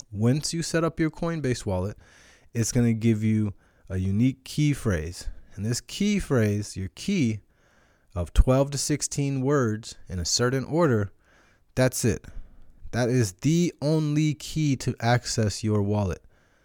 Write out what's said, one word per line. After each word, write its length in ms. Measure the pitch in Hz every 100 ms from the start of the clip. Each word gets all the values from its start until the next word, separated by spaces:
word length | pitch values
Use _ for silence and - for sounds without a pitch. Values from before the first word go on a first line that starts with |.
| -
Once 440 | 101 113 147 -
you 80 | 165
set 220 | 160 165
up 140 | 165 -
your 100 | 160
Coinbase 560 | - 170 165 131 123 104
wallet, 300 | 92 95 - - - - - -
it's 180 | 120 110
gonna 200 | 127 117
give 320 | 113 113 107
you 280 | 110 110 107 - _ _ -
a 100 | 95
unique 460 | 95 98 127 131
key 280 | - - 147
phrase. 560 | 135 113 87 80 90 - - - -
And 100 | 104
this 140 | 123
key 400 | - - 202 208
phrase, 560 | - 131 107 104 104 -
your 140 | 95
key 460 | - - 202 120 107 - _ _ _ _ _ _
of 180 | 92 85
twelve 380 | - - 131 139
to 80 | 139
sixteen 640 | - 147 - - 139 135
words 520 | 131 147 117 107 113 - -
in 100 | 92
a 60 |
certain 400 | 85 - 123 131
order, 480 | - 151 170 113 98 - _ _ _ _ _
that's 300 | - 127 -
it. 200 | 120 - - - - - - - -
That 180 | 117 123
is 220 | 127 107
the 420 | - 143 170 175 -
only 520 | 143 156 151 147 156
key 400 | 143 - 156 151 127
to 180 | - -
access 640 | 117 120 - - 107 -
your 200 | 110 107
wallet. 400 | 101 104 98 - - _ _ _